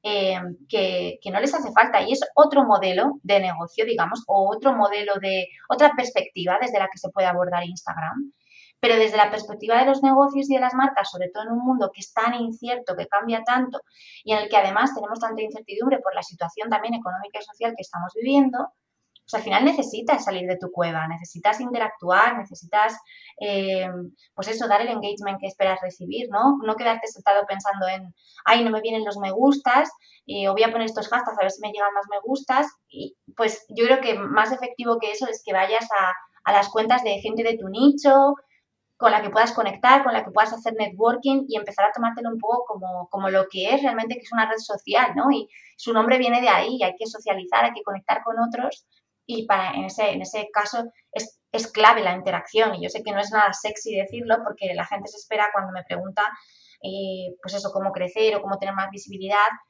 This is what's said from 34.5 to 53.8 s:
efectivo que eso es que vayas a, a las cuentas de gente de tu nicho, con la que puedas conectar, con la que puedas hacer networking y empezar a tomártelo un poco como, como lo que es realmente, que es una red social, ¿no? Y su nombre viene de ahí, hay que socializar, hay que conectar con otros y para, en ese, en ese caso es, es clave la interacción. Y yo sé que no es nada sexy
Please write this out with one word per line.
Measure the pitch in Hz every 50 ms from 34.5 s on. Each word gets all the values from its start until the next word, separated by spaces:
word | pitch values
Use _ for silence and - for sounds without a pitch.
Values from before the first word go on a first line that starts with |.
efectivo | 262 254 - - - - 240 233 233 233
que | 220 208
eso | 208 208 262 233
es | 220 - _
que | 214 190
vayas | 185 190 190 220 226 233 226 214 196
a, | 190 185 185 - - _ _ _ _
a | 190
las | 202 202 196 -
cuentas | - 220 220 220 247 247
de | 247 214 196 202
gente | 208 220 226 226
de | 226 226 233
tu | 226 196 190
nicho, | 190 220 262 285 277 - - 285 269 269 277 285 285 - _ _ _ _ _ _ _ _ _ _ _
con | _ 240 220
la | 208 214
que | 208 196
puedas | - 214 233 233
conectar, | - - 220 196 196 - - 247 269 277 269
con | 254
la | 226 214 -
que | 190
puedas | 175 208 220 226
hacer | 233 226 - 233 226 220
networking | 214 202 180 190 220 233 254 254 262 277 269 269 269 -
y | 226
empezar | 202 202 196 - - 196
a | 214
tomártelo | - 240 233 233 233 240 233 233
un | 226 226
poco | 208 220 240 247 247
como, | 226 214 196 185 185 185 180 180 -
como | - 196 190 190
lo | 190 190 190 190
que | - 190 185 208 254
es | 277
realmente, | 285 262 226 226 226 226 247
que | 247
es | - -
una | 240 233 220 226
red | 220 220
social, | 226 - 208 202 _ 196 208 233 254 233 -
¿no? | - - 269
Y | 285 - - _ _ - _ _ _
su | - - 233
nombre | 233 - 254 233 262 254
viene | 247 233 233 247
de | 247 233
ahí, | - 269 - - 262 254
hay | 202 185 180
que | - 220
socializar, | 226 226 220 - 214 190 190 185 180 - 233 233
hay | 233
que | 240 -
conectar | - 208 196 196 _ - - 233
con | - 233 226 226
otros | 233 233 233 254 254 285 - - _ _ _ _ _ _ _ _ _
y | - 240 220 226
para, | - 202 190 185 185
en | - 185 190
ese, | 190 - 226 214 202
en | 190 185
ese | 185 - - 214 208 208
caso | - 214 208 202 - 233 233 233 _ _ _ _
es, | - 220 226 - _ _ _ _
es | - 226 226 -
clave | - 214 214 220 233 226
la | 196 180 180
interacción. | 185 185 196 175 170 - - - 214 220 214 190
Y | 170 170
yo | 185
sé | - 220
que | 220 214
no | 202 202
es | 202 202
nada | 220 214 208 196
sexy | 180 - - 214 214 -